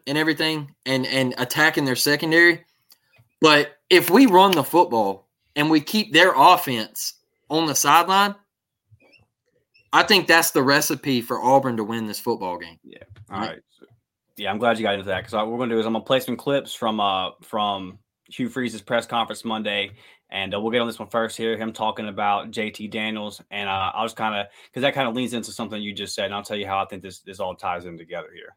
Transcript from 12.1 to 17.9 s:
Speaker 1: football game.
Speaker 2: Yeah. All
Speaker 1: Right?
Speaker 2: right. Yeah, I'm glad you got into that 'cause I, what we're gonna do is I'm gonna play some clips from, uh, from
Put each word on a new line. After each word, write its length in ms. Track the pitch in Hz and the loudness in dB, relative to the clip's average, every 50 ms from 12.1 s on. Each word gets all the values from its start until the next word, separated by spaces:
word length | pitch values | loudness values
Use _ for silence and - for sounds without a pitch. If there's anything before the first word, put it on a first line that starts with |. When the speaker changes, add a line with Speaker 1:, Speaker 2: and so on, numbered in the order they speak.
| 104 - | -8 -8
Speaker 1:
football 400 | - 123 113 98 98 92 87 85 | -6 -6 -6 -4 -6 -8 -8 -10
game. 180 | 85 82 82 _ _ | -12 -16 -20 _ _
Speaker 2:
Yeah. 160 | - - - - _ - - - _ | -20 -20 -20 -20 _ -20 -20 -18 _
All 80 | 95 98 | -10 -8
Speaker 1:
Right? 100 | - 87 | -8 -8
Speaker 2:
right. 100 | 80 - _ _ _ _ - _ _ _ _ _ _ _ _ _ _ | -10 -14 _ _ _ _ -20 _ _ _ _ _ _ _ _ _ _
Yeah, 160 | - 104 95 | -10 -6 -6
I'm 80 | 101 110 | -4 0
glad 180 | 120 117 113 110 | 0 0 0 0
you 60 | 110 | 0
got 100 | 104 101 | -2 -2
into 140 | 98 92 101 | -4 -4 -4
that 160 | 92 92 107 | -6 -6 -6
'cause 100 | - - | -6 -4
I, 80 | 107 | -4
what 120 | 107 110 117 | -4 -4 -4
we're 40 | 117 | -6
gonna 140 | 127 117 117 | -4 -2 -2
do 60 | 113 | -2
is 80 | 110 113 | 0 0
I'm 60 | 113 | -2
gonna 120 | 110 104 | -4 -2
play 140 | - 135 131 | 0 -2 -2
some 180 | 127 - 123 113 | 0 -4 -8 -6
clips 360 | - 139 139 139 - - - | -4 -2 -2 -2 -4 -6 -12
from, 240 | - 123 113 110 107 | -6 -4 -4 -2 -2
uh, 320 | 104 101 95 95 92 92 - _ | -2 -2 -2 -2 -4 -6 -10 _
from 560 | - - - 107 104 104 101 98 95 92 | -20 -8 -4 -4 -2 -2 -4 -6 -8 -12